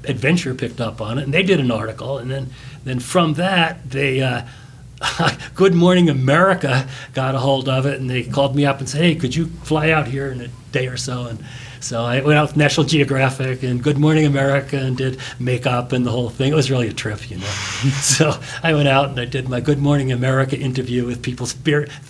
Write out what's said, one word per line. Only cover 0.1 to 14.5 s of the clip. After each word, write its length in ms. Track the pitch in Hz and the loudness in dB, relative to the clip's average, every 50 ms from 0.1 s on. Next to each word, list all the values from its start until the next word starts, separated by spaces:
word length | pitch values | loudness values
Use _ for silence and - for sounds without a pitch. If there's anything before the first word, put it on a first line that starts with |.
| 135 - - 135 175 175 - 135 127 | -4 0 2 2 2 2 0 -2 -4
picked 280 | - 131 117 - - | -4 -4 -6 -4 -4
up 180 | 117 110 - - | -6 -6 -6 -6
on 200 | 110 104 120 135 | -8 -6 -4 -4
it, 40 | 143 | -4
and 100 | 135 143 | 0 0
they 100 | 175 196 | 0 4
did 180 | 185 190 160 | 4 4 4
an 100 | 135 123 | 4 2
article, 460 | 117 107 107 110 110 - - 127 139 135 | 0 0 -2 -6 -8 -8 -8 -8 -6 -6
and 120 | 120 131 | -6 -6
then, 200 | 131 139 131 127 - - - - - - - | -6 -6 -6 -8 -12 -14 -18 -18 -18 -12 -8
then 160 | 127 127 123 | -6 -4 -4
from 360 | 123 - - 185 170 160 147 | -4 0 2 2 2 2 2
that, 540 | 139 175 190 190 180 165 165 170 170 - 131 | 0 0 2 2 2 2 2 0 -6 -12 -8
they, 320 | 127 139 139 139 131 131 | -4 -2 0 0 2 2
uh, 200 | 131 127 120 120 120 - - - - - - - - - - - | 0 0 -2 -4 -6 -8 -14 -18 -20 -20 -20 -20 -20 -20 -14 -8
<laughs> 560 | - - - - 170 - - - - - - | -6 -6 -2 0 -2 -2 -2 -4 -10 -14 0
Good 180 | - 185 196 175 | 4 4 4 6
Morning 360 | 170 170 180 180 185 175 165 | 6 6 6 6 6 6 4
America 800 | 139 131 131 131 143 165 180 190 185 180 - 135 127 131 131 - - - - - - | 4 2 2 4 4 6 6 4 4 2 0 0 0 0 -2 -2 -10 -14 -16 -8 -6
got 220 | 135 131 131 131 | -4 -2 -2 -2
a 20 | 135 | 0
hold 320 | 127 139 139 135 123 135 | 2 2 2 2 2 0
of 160 | 131 131 131 | 0 0 0
it, 160 | 143 139 131 | 0 -2 -2
and 80 | 135 127 | -4 -2
they 140 | 127 127 117 | -2 -2 -4
called 320 | - 101 139 139 139 127 | -2 0 2 2 2 2
me 100 | 147 143 | 2 2
up 140 | 139 139 139 | 2 2 0
and 100 | 135 - | -4 -6
said, 120 | - 147 | -2 2
"Hey, 140 | 170 175 156 | 2 2 2
could 200 | - 131 123 131 | 2 -2 -2 -2
you 100 | 156 165 170 - - - | -2 -4 -4 -6 -10 -4
fly 280 | - 151 156 151 160 | -2 0 0 2 2
out 160 | 160 156 139 117 | 2 2 0 0
here 240 | 135 135 139 135 | -4 -4 -4 -6
in 100 | 127 123 | -6 -8
a 60 | 120 117 - - - - | -10 -12 -14 -16 -18 -6
day 160 | - 135 127 127 | -4 -4 -4 -2
or 100 | 127 123 | -6 -6
so?" 300 | - 127 123 123 123 120 | -6 -6 -6 -6 -6 -8
And 120 | 113 104 - - - - - - - - | -8 -10 -12 -14 -16 -16 -16 -16 -16 -14
so 220 | - - 120 117 | -10 -6 -4 -4
I 200 | 117 120 120 135 | -2 0 0 0
went 180 | 135 147 151 147 | 2 4 4 4
out 80 | 151 143 | 4 2
with 100 | - 147 | 2 2
National 300 | 151 143 - - 147 - | 2 4 4 2 2 2
Geographic 720 | - 151 139 127 139 135 135 131 131 - 135 131 127 127 | 4 2 2 2 2 2 2 0 0 -2 -4 -4 -4 -4
and 220 | 131 127 123 123 117 | -2 -2 -2 0 0
Good 160 | 147 143 135 | 0 2 4
Morning 260 | 147 156 156 156 156 | 4 4 4 4 4
America 520 | 147 139 139 135 139 | 4 2 2 2 2